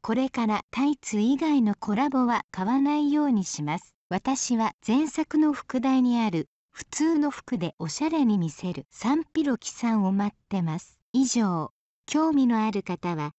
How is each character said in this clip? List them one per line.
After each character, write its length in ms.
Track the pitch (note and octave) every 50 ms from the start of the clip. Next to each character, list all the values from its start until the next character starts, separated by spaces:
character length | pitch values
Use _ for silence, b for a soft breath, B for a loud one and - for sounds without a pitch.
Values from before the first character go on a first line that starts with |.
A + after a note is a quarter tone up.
| -
こ 120 | - A3
れ 160 | B3 C4 C4+
か 160 | - B3+ A#3
ら 180 | G#3+ G#3+ G3+ - _
タ 140 | - A#3 C4+
イ 120 | D4 D4
ツ 220 | _ - - - G#3
以 180 | G#3 A#3 C#4+
外 240 | C4+ D#4+ D#4+ D4 C#4
の 140 | A3+ G#3 G3+ _
コ 140 | - G#3+ G#3
ラ 160 | G#3 C4+ D4
ボ 160 | C4+ C4 B3+
は 180 | A#3+ A#3 - - _
買 160 | - F#3 F#3+
わ 160 | G3+ B3 C#4
な 140 | C#4 C#4+ D4
い 180 | D4+ D4 C#4+ C#4+
よ 120 | D4+ D4
う 60 | C#4+
に 120 | B3 G#3 F#3
し 180 | - - -
ま 160 | D3 D3 D#3
す。 160 | F3+ - _ _ _ _ _
私 480 | F3 G3 _ - C#4 - - - B3
は 160 | A3 A3 G#3+ - _ _
前 200 | - A3 C4+ D#4
作 320 | D4+ - - D#4 _ -
の 160 | D#4 D#4 D4+ C#4+
副 260 | - - - - C4
題 220 | A#3 C4+ C4 C4
に 180 | B3+ B3 A#3+ A#3
あ 80 | A3+
る、 220 | G#3+ E3+ D#3+ - _ _ _ _ _
普 140 | _ - -
通 340 | _ - - D4+ D#4+ E4 D4+
の 100 | D4 C#4+
服 300 | C4 - - - B3+ F#3+
で 160 | E3+ E3 -
お 100 | _ E3+
し 140 | D#3 - -
ゃ 80 | D4 D#4+
れ 160 | D#4+ D#4+ C#4
に 140 | A3+ G#3+ G3
見 100 | E3 E3
せ 240 | - - - F#3 F3+
る 140 | C3+ C3+ _
サ 240 | _ - - A3 C#4
ン 120 | D#4+ D#4 _
ピ 120 | _ D#4+ D4+
ロ 160 | C#4+ A#3+ -
キ 100 | - -
さ 240 | - - - A#3 A3+
ん 100 | A3 G3
を 80 | F#3+
待 220 | F#3+ G3 G3+ G#3 -
っ 40 | _ _ _
て 140 | G3+ F#3+ E3+
ま 160 | D#3+ D#3 F3
す。 200 | - - _ _ _ _ -
以 140 | B3+ C4+
上。 440 | A#3+ - A#3+ A3 F#3+ F3 E3 D3+ - _ _ _ _ _ _ _
興 260 | - - D4+ D#4+ D#4+ D4+
味 140 | C#4 C4
の 180 | A#3+ A#3+ A3 A3
あ 60 | A3
る 100 | G3+ G3+
方 340 | - - F3+ - - F3+ E3+
は 180 | D#3 D3 D3 -